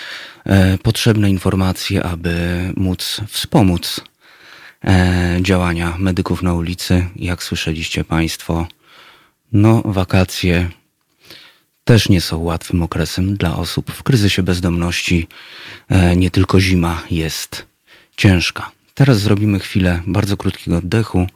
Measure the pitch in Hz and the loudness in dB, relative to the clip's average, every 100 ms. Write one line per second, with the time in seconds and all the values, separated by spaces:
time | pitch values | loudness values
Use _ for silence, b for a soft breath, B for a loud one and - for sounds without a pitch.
0 | B B B B - 98 95 92 113 - | B B B B 2 4 6 4 0 0
1 | 117 110 104 95 95 95 92 92 - 98 | 2 4 2 2 0 0 0 -2 -2 -2
2 | 90 85 87 85 87 87 92 - 92 90 | -2 -6 -4 -2 -2 -2 -4 -4 -2 -2
3 | - - 104 - - 151 95 85 - - | -6 -8 -8 -8 0 4 4 2 -2 -10
4 | - _ B B B B B B - 92 | -12 _ B B B B B B 2 4
5 | 90 90 87 87 92 92 90 85 85 85 | 4 2 0 0 2 2 0 -2 -4 -2
6 | 95 90 85 85 90 85 85 87 - 90 | -2 -2 -2 -2 -2 -2 -4 -6 0 0
7 | 90 - 87 87 - 87 - 80 82 - | 0 -6 -6 -6 -6 -6 -4 -6 -4 -6
8 | 85 80 80 - - 82 82 B B B | -2 -2 -2 -4 -4 -4 -4 B B B
9 | B B B B - 104 107 113 - 95 | B B B B -2 2 4 4 2 -2
10 | 90 95 90 - 92 85 90 - _ _ | 2 2 2 0 0 0 0 -6 _ _
11 | _ B B B B B B _ - 113 | _ B B B B B B _ 4 4
12 | - 92 - 80 85 82 - 90 82 85 | 6 0 0 -4 -4 -4 -2 -2 -2 -2
13 | 80 - 95 98 85 78 85 - - - | -4 -2 -2 0 -2 -2 -4 -6 -8 -10
14 | - 127 101 - 92 87 90 85 87 - | 0 2 2 0 0 0 0 -2 -2 -4
15 | - 87 82 B B B B B B 95 | -2 -2 -2 B B B B B B 2
16 | 90 90 92 98 92 92 92 92 85 82 | 4 2 2 0 2 2 4 2 0 -4
17 | - 85 80 - - - - _ b b | -4 -4 -4 -6 -12 -14 -18 _ b b
18 | b - 104 87 - - - _ _ - | b 2 4 4 2 -6 -14 _ _ 2
19 | 139 107 104 98 104 98 - 98 90 85 | 4 4 2 2 2 0 -2 0 2 0
20 | 90 95 98 98 98 - - 85 87 113 | 0 0 0 -2 -4 -6 -2 -2 0 -2
21 | 107 92 87 | 0 0 -2